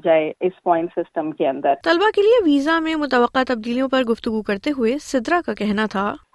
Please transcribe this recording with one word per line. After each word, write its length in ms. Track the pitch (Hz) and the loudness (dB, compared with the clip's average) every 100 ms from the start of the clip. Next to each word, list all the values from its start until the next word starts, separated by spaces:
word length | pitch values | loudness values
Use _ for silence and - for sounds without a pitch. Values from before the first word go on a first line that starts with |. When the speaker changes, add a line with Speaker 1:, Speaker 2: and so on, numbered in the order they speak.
Speaker 1:
جائے 280 | 170 160 156 - | 2 2 2 -2
اس 220 | 185 - | -4 -2
پوائنٹ 280 | 180 165 175 - | 0 0 0 -4
سسٹم 340 | 170 165 156 | -6 -6 -6
کے 180 | 151 147 | -2 -2
اندر۔ 260 | 135 147 - | 0 0 0
Speaker 2:
طلبہ 260 | 330 339 427 | 0 2 2
کے 80 | 415 | 2
لیے 300 | 403 494 330 | 4 4 4
ویزا 260 | 285 285 330 | 2 2 0
میں 140 | 320 | 0
متوقع 440 | 320 285 247 240 262 262 | -2 0 2 2 0 -2
تبدیلیوں 400 | 240 233 247 269 | -2 -4 -2 0
پر 140 | 262 | 0
گفتگو 400 | 233 226 240 220 | 0 -2 -4 -4
کرتے 280 | 208 202 302 | -4 -4 -4
ہوئے 260 | 269 226 285 | -2 -2 -2
سدرا 400 | - 262 233 349 320 | -2 -4 0 -2 -2
کا 80 | |
کہنا 320 | 208 214 202 220 | -4 -2 0 -2
تھا 280 | 196 208 294 _ | -2 -4 -6 _